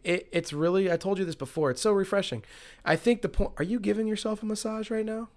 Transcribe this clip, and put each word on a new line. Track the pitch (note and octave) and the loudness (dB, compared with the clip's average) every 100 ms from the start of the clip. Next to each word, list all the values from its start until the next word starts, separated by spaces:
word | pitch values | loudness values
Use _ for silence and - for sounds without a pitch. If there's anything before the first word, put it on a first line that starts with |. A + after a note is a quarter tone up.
| - | -2
it, | F3 - | -2 0
it's | E3+ E3 | -4 -2
really, | D3 E3 F#3 F#3+ | 0 2 4 2
I | E3+ | 2
told | F#3+ G3 | 0 0
you | F#3 | -2
this | D3+ | -4
before, | C3+ - D3 | -6 0 0
it's | C3 | 2
so | A3 | 2
refreshing. | G3+ F#3+ G3+ F#3+ A#2 - - - - - | 4 2 0 0 -6 -10 -20 -20 -10 0
I | D#3+ | 2
think | - A#3+ | 4 2
the | E3 | 2
point, | - F#3+ - | 0 0 0
are | |
you | D#3+ A#3+ | -2 0
giving | G#3 G#3 A3 | 0 0 0
yourself | G#3+ A3 G#3+ | -2 -2 -4
a | G#3+ | -4
massage | G#3+ A3 A3 A3 | -4 -4 -6 -4
right | A3 A3 | -2 -2
now? | G#3+ A3+ | -6 -8